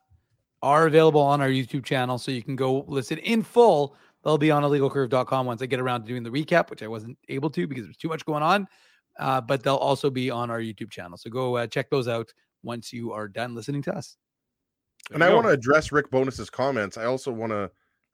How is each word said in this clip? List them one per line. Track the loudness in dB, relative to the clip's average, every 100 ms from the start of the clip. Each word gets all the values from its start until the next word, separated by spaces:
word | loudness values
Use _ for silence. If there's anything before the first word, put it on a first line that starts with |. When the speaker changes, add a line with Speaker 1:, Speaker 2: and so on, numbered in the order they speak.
| _ _ _ _ _ _
Speaker 1:
are | 2 4 6
available | 6 6 6
on | 4 2
our | 2
YouTube | 0 -2 -6
channel, | -2 -2 -2 -4
so | -6
you | -8
can | -6 -2
go | 0 0 -2
listen | -6 -4 -6
in | -2 -2
full. | 4 8 8 6 2 -6 _ _
They'll | 0 2
be | 4
on | 4
illegalcurve | 4 2 2 0 0
dot | 0 0
com | -2 -2
once | -4
I | -4
get | -2
around | -2 -4
to | -6
doing | -10
the | -6
recap, | -6 0 2 0
which | -6
I | -12
wasn't | -12 -12 -16 -10
able | -6 -4
to | -4 -6
because | -6
there | -12
was | -10
too | -8
much | -8 -4
going | 0
on. | 2 2 -2 _ _ _ _ -6
Uh, | -2 -2
but | 0 -2
they'll | 0 0
also | 0 0 -2
be | -2 -4
on | -4 -4
our | -6
YouTube | -6 -10 -14
channel. | -14 -16 -16
So | -10
go, | -4 -2 -2
uh, | -2
check | -4 -2
those | -2 -2
out | -4 -6 _ _ _
once | -12 -12 -12
you | -10 -10
are | -8 -10
done | -8 -8
listening | -8 -8 -6
to | -6 -6
us. | -10 _ _ _ _ _ _ _ _ _ -8
Speaker 2:
And | 2
Speaker 3:
There | 4
Speaker 2:
I |
Speaker 3:
you | 6
go. |
Speaker 2:
wanna | 4
address | 2 4 2 2
Rick | 0 0
Bowness's | 0 0 -4 -8
comments. | -2 0 0 -2 -4
I | -4
also | -4 -4
wanna | -6 -4 -4 -6 _ _ _ _